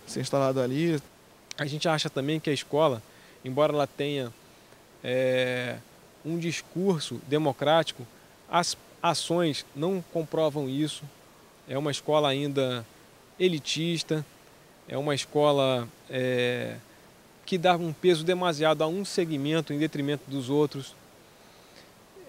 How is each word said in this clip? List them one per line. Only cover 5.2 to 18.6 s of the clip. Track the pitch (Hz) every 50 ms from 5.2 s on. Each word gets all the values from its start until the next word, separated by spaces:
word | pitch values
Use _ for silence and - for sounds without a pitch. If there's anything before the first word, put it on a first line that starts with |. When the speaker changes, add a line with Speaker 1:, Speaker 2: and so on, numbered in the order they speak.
| 131 127 127 127 127 127 123 123 123 123 120 117 - - - - - - - - -
Speaker 2:
um | 147 165 170
discurso | 165 170 139 - - - - 165 185 196 180 151 - - 123 117 - 123
democrático, | 143 151 156 143 127 - 143 143 160 165 156 - - - 123 - - - - - - - - -
as | - 170 170 - - - - - - -
ações | - 170 151 - - - 165 175 175 160 135 - - - -
não | 143 151 185 196 180 170 -
comprovam | - 170 160 - - 156 160 151 135 151 139 131
isso. | 131 143 151 147 - - 151 139 - - - - - - - - - - - -
É | 131 139
uma | 151 147
escola | 135 - - - 147 151 151 139
ainda | 135 139 147 143 139 139 131 127 123 120 110 - - - - - - - - - - -
elitista, | 185 185 170 151 - - - 151 160 170 170 156 - - 160 156 143 - - - - - - - - - - - - -
é | - 131
uma | 143 151 143
escola, | 135 - - - 147 147 147 143 139 135 131 131 123 117 113 - - - -
é, | 135 127 127 127 127 123 123 123 123 120 120 117 113 120 - - - - - - - - - - - - -
que | - 196
dá | 180 160 180 175
um | 165 175 165
peso | 147 - - 180 175 156 160
demasiado | 175 180 185 180 175 160 143